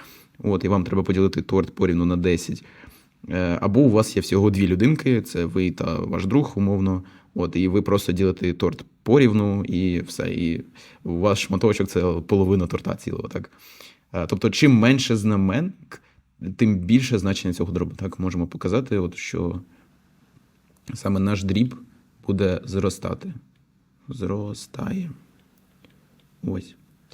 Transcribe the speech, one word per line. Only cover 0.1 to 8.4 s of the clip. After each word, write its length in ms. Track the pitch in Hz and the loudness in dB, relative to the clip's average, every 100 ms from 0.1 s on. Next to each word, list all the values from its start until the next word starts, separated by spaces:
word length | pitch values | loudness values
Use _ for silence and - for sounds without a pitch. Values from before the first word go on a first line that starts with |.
| - _ - | -20 _ -8
от, 240 | 101 95 | -2 0
і 40 | 95 | 2
вам 160 | 98 | 0
треба 200 | 90 98 | 0 0
поділити 380 | 95 92 95 82 | 0 2 2 0
торт 340 | 80 95 87 - | -2 0 0 0
порівну 300 | 95 85 87 | 0 2 0
на 120 | 90 | 0
десять. 480 | 90 85 - - - - - - _ _ - | 2 0 -2 -10 -12 -20 -20 -20 _ _ -8
Е, 280 | 90 90 87 | -4 -2 0
або 180 | 101 104 | 2 4
у 100 | 143 | 6
вас 260 | 107 110 - | 6 2 0
є 60 | |
всього 300 | - 101 104 | 0 4 4
дві 160 | 98 95 | 4 2
людинки, 540 | 92 120 156 135 120 | 4 2 2 2 0
це 240 | 101 87 85 | 0 -4 -2
ви 260 | 92 92 | 0 0
та 280 | 80 - 85 | -2 -4 -4
ваш 260 | 87 87 95 | -4 -4 0
друг, 280 | 131 147 - | 0 0 0
умовно, 480 | 98 98 95 92 92 - _ - | 0 2 0 -2 -4 -18 _ -6
от, 200 | 87 85 | -4 0
і 120 | 92 | 0
ви 140 | 98 | 2
просто 300 | - 101 - | 2 0 0
ділите 420 | 90 95 92 | 0 0 0